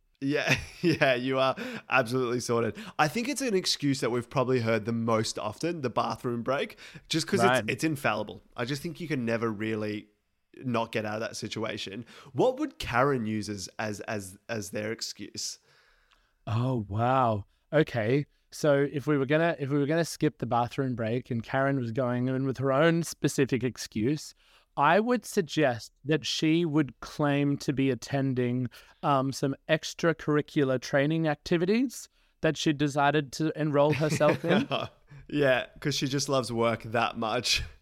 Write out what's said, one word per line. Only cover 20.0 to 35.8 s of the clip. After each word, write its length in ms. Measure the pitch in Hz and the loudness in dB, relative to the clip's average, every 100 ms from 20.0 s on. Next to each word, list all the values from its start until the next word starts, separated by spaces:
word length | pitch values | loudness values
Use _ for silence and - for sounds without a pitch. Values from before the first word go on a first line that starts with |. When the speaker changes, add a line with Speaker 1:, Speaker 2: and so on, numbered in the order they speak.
| 165 | -2
Speaker 2:
skip 320 | - 156 - | 0 -2 0
the 60 | 120 | -2
bathroom 500 | 120 120 - 135 120 | 0 0 -2 -2 -2
break 340 | 110 123 - | -2 -2 -2
and 140 | 117 | -6
Karen 340 | 107 135 139 139 | -2 0 0 0
was 140 | 117 | -2
going 380 | 113 123 123 127 | -2 0 0 0
in 160 | 131 135 | 0 -2
with 100 | 127 | -2
her 140 | 135 | 2
own 320 | 131 165 170 | 4 4 4
specific 580 | 160 - 151 - 135 131 | 0 -2 0 2 2 2
excuse, 680 | 123 - - 110 113 151 - - _ _ _ - | 0 -4 -8 -2 0 -2 -6 -20 _ _ _ 2
I 220 | 143 180 | 4 6
would 240 | 226 247 - | 4 0 -2
suggest 680 | - 160 - 143 113 - _ 131 | -2 0 2 2 2 -6 _ 0
that 200 | 156 - | 0 0
she 380 | - 160 165 | 0 2 2
would 340 | 170 147 135 - | 2 2 0 -4
claim 560 | - - 147 143 143 143 | -10 -2 2 2 2 0
to 160 | - | -2
be 160 | 135 135 | 0 2
attending, 760 | 123 - 139 135 127 123 123 127 - - _ | 0 -2 -2 0 0 0 0 -4 -8 -20 _
um, 300 | 160 139 135 | 0 2 0
some 200 | 131 139 135 - | -2 -2 -2 -2
extracurricular 1120 | 156 - - 170 156 - 151 - 156 135 131 | -2 -2 -2 0 0 0 0 0 0 2 0
training 480 | - 143 143 160 160 | 0 2 2 2 0
activities 800 | 143 - 175 175 220 254 - - _ _ _ | -2 0 0 2 2 0 -4 -16 _ _ _
that 140 | 160 151 | -2 0
she 160 | 165 | 0
decided 600 | 143 147 139 143 151 139 | 2 0 2 2 2 0
to 180 | - 156 156 | -2 -2 0
enroll 340 | 151 143 147 | 0 4 4
herself 500 | 139 151 127 151 - 165 | 4 2 4 4 2 2
in. 220 | 147 139 | 2 0
Speaker 1:
<laughs> 40 | 131 - - - 143 - | -4 -6 -12 -20 -20 -6
Yeah, 360 | 147 135 123 - - | 0 2 2 0 -6